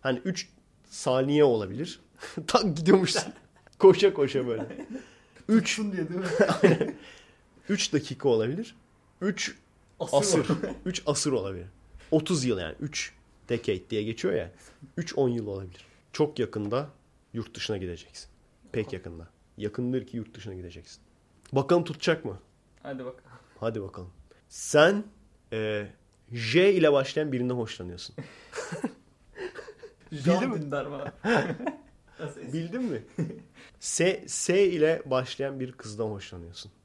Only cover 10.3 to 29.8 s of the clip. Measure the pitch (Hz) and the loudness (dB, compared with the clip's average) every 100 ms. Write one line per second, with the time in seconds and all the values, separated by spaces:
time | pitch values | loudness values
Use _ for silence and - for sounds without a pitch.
10.3 | 165 147 180 - - - 180 - 143 151 | 2 2 -2 -2 -6 -6 -6 -2 0 0
11.3 | 127 95 92 90 - - - - 160 160 | -2 -2 -8 -12 -18 -20 -20 0 0 2
12.3 | 175 127 98 82 - 147 - - - _ | 0 0 0 -2 -6 -8 -6 -10 -12 _
13.3 | _ - 117 - 92 - 110 107 113 185 | _ -6 -4 -2 -4 -2 -4 -4 -4 -2
14.3 | - 85 - - - - - 165 - 131 | -2 -4 -12 -20 -20 -14 -10 -6 0 0
15.3 | 120 104 98 95 90 - _ _ - 151 | 0 -4 -8 -10 -16 -20 _ _ -2 -2
16.3 | 147 113 - 101 120 147 - _ _ _ | 0 -4 -4 -4 -4 -4 -14 _ _ _
17.3 | 120 107 - - 104 92 85 - - - | -10 -10 -10 -6 -6 -6 -10 -14 -20 -20
18.3 | _ _ _ - 117 104 92 87 85 82 | _ _ _ -10 -6 -6 -8 -12 -14 -18
19.3 | _ _ - 104 - 123 127 - 123 107 | _ _ -8 -8 -4 -4 -4 -6 -10 -12
20.3 | - 110 92 87 85 - - _ _ _ | -14 -14 -12 -12 -16 -20 -20 _ _ _
21.3 | _ - 139 135 175 170 - - 160 113 | _ -2 -2 4 4 2 -4 0 0 -2
22.3 | 92 _ _ _ _ - 135 127 127 - | -12 _ _ _ _ -14 -10 -12 -14 -20
23.3 | - _ - 113 113 95 95 90 - - | -20 _ -6 -4 -4 -8 -12 -16 -18 -20
24.3 | - _ - - 147 160 202 208 - _ | -20 _ -14 2 6 8 6 -2 -16 _
25.3 | _ _ 110 110 107 101 - _ _ _ | _ _ -4 -2 -4 -6 -14 _ _ _
26.3 | 120 113 147 190 185 156 143 135 - 151 | -8 2 6 6 6 6 4 2 -2 -2
27.3 | 127 123 123 110 - 90 87 - - - | -2 -2 -2 -4 -8 -12 -12 -14 -14 -16
28.3 | - - - - 165 - - _ _ _ | -18 -14 -12 -10 -8 -8 -10 _ _ _
29.3 | - 370 - - - | -12 -12 -12 -18 -20